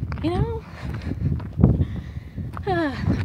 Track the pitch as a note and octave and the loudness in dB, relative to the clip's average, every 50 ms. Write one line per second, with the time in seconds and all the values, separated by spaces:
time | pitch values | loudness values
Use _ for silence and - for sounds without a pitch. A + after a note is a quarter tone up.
0 | - - - - - D#4 F4 G4 G#4+ A#4 A4+ A4+ - - - - - - - - | -6 -6 -4 -2 -2 0 2 2 2 0 -2 -4 -8 -10 -12 -10 -8 -6 -6 -4
1 | - - - - - - - - - - - - - - - - - - - - | -4 -6 -4 -2 0 0 0 -2 -4 -4 4 6 8 8 8 6 2 0 -2 -6
2 | - - - - - - - - - - - - - G4+ F#4 E4+ E4 C#4+ B3 - | -8 -8 -10 -10 -12 -10 -10 -8 -8 -8 -8 -4 -2 0 0 2 2 0 0 0
3 | - - - - | 0 2 2 2